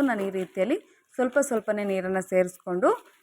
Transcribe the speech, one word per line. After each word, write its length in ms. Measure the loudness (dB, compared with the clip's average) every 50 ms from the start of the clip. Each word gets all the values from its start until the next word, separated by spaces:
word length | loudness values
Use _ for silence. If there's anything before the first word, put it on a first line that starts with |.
| 0 0
ನಾನು 140 | 0 -2 -2 -4
ಈ 20 | -4 -4
ರೀತಿಯಲ್ಲಿ 400 | -6 -4 -2 -2 0 0 0 -2 -4 _ _ _ _ _ -4
ಸ್ವಲ್ಪ 200 | -2 -2 2 2 0 0 2
ಸ್ವಲ್ಪನೇ 360 | -2 -2 -2 -2 -2 -2 -2 -2 -2
ನೀರನ್ನು 320 | -2 -2 -2 -2 -2 -2 0
ಸೇರಿಸ್ಕೊಂಡು 600 | 2 2 2 2 -2 -10 _ -6 -2 2 2 2 2 0 -4 -12 _ _